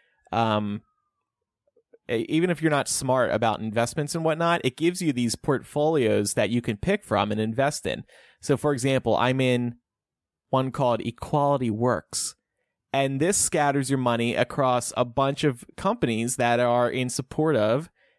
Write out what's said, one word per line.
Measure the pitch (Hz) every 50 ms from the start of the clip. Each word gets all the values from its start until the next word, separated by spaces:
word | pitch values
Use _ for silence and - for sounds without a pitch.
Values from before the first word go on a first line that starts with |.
| _ _ _ _ _ _
um, | - 113 117 110 107 107 104 104 101 104 - _ _ _ _ _ _ _ _ _ _ _ _ _ _ _ _ _ _ _ _ _ - - _ -
e-, | 117 117 - -
even | - 160 170 180
if | 175 -
you're | 156 160
not | 151 143 - -
smart | - - 143 131 127 131 120 -
about | - 110 117 113 104 -
investments | 110 110 101 110 147 - - - 147 147 -
and | 170 160
whatnot, | 160 156 160 170 170 170 165 -
it | 131 - -
gives | 156 170 180 180
you | 180 156
these | 135 120 123 117 -
portfolios | - - - 139 123 - - - 147 147 156 165 151 123 110 104 104 104 101 -
that | - 110 98
you | 113 120
can | 117 - 110 101
pick | - 175 196 208 -
from | - 110 98 104 104
and | 107 107
invest | 110 110 113 117 135 143 151 - - 87
in. | 60 - - - - - - - _ _
So, | - - 143 120
for | - 151 147
example, | 123 117 139 135 127 - 117 107 -
I'm | 113 127 127 131
in | 131 127 123 123 123 120 120 - _ _ _ _ _ _ _ _ _ _ _ _ _ _
one | - 131 131 135
called | 120 - 143 123 120 107
Equality | - 117 117 - - - - 147 143 143 143 135 127 117
Works, | 104 107 117 127 117 85 - _ - - - - - _ _ _ _ _ _ _ _ _ _ _ -
and | 135 139 135 139 135
this | 147 175 202 -
scatters | - - - 165 147 143 135 143 135 123
your | 135 135
money | 127 123 117 117 117 120 113
across | - 123 - - - 139 131 123 123 120 - -
a | - 127
bunch | 123 113 - 139 139 139 - -
of | 147 127 - - - - -
companies | - 190 226 240 - 127 113 110 113 120 117
that | - 123 120 120 120
are | 123 120 120 123 123 120
in | - 127 127 123
support | - - 127 - - - 156 160 151
of | 113 107 107 113 139 165 - _ _ _ _ _